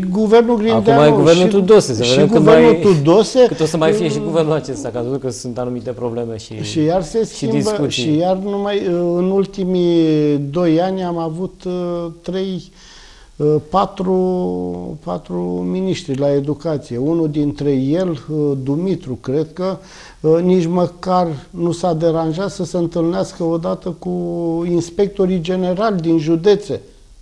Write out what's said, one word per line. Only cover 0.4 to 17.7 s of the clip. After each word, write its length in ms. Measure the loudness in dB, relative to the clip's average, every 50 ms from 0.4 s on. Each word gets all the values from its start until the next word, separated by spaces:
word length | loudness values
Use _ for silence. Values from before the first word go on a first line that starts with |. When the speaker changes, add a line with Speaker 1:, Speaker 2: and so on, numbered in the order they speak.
| 4 4 2
Speaker 2:
Acum 100 | 0 0
Speaker 1:
Grindeanu 420 | 2 0 2 4 4 6 6 6
Speaker 2:
e 60 | 6
guvernul 320 | 6 6 6 6 6 6 6
Speaker 1:
și, 60 | 4
Speaker 2:
Tudose, 440 | 4 4 6 6 6 6 6 4 0
să 100 | 0 2
Speaker 1:
și 60 | 2
Speaker 2:
vedem 180 | 4 4 4 4
cât 100 | 4 6
Speaker 1:
guvernul 340 | 6 8 8 8 8 6
Speaker 2:
mai, 80 | 6 6
Speaker 1:
Tudose, 680 | 4 4 4 4 4 4 4 4 4 4 4 4 4 4
Speaker 2:
cât 120 | 4 2
o 60 | -2
să 120 | 0 0 2
mai 140 | 2 2
fie 180 | 2 2 0 -2
și 80 | -2 -2
Speaker 1:
uh, 60 | -4
Speaker 2:
guvernul 300 | -2 0 0 0 0 0
acesta, 360 | -2 -2 -6 -8 -8 -8 -8
că 80 | -6 -6
ați 100 | -4 -4
văzut 140 | -4 -4
că 80 | -4 -6
sunt 280 | -8 -8 -8 -8 -8 -6
anumite 320 | -6 -6 -6 -6 -8 -8
probleme 460 | -8 -6 -6 -6 -4 -6 -6 -6 -8 -10
și, 260 | -12 -12 -12 -10 -10
Speaker 1:
și 200 | -6 -2 -2 0
iar 200 | 0 0 0 -2
se 160 | -2 -2 -4
Speaker 2:
și 60 | -4
Speaker 1:
schimbă, 300 | -4 -6 -6 -4 -2 0
Speaker 2:
discuții. 480 | 0 0 0 -2 -2 -2 -4 -4 -2 -2
Speaker 1:
și 140 | 0 0 0
iar 200 | 0 0 -2 -2
numai, 400 | -4 -4 -4 -4 -4 -4 -4 -4
uh, 360 | -2 -2 -2 -2 -2 -2 0
în 160 | 0 0 0
ultimii 1040 | 0 0 -2 -2 -4 -6 -4 -2 0 0 2 2 2 2 2 2 2 2 2 2 0 0
doi 440 | -2 -4 -4 -2 0 2 2 2
ani 220 | 0 0 -2 -4 -4
am 140 | -4 -4 -4
avut, 460 | -6 -6 -6 -6 -8 -8 -10 -10 -10
uh, 460 | -8 -6 -4 -4 -4 -4 -6 -6 -8 -10 -12
trei, 500 | -10 -8 -6 -6 -6 -6 -6 -8 -10 -12 -18 -20 -20 -20 -20 -20 -20 -20 -20 -20 -20 -18 -8
uh, 200 | -2 0 0 0 0 -2 -2
patru, 1300 | -2 0 0 -2 -4 -4 -2 0 0 0 0 0 -2 -2 -2 -4 -4 -4 -6 -6 -8 -8 -10 -10 -12 -12 -10
patru 320 | -8 -8 -8 -8 -8 -8 -6 -4 -4 -4 -4 -4 -4
miniștri 460 | -4 -2 -2 -2 -4 -4 -4 -6 -4 -2
la 160 | 0 0 0
educație. 640 | 0 -2 -2 -6 -6 -4 -6 -6 -6 -6 -8 -6 -4
Unul 320 | -2 -2 0 0 0 -2
dintre 420 | -2 -2 -2 -2 -2 -2 -2 -2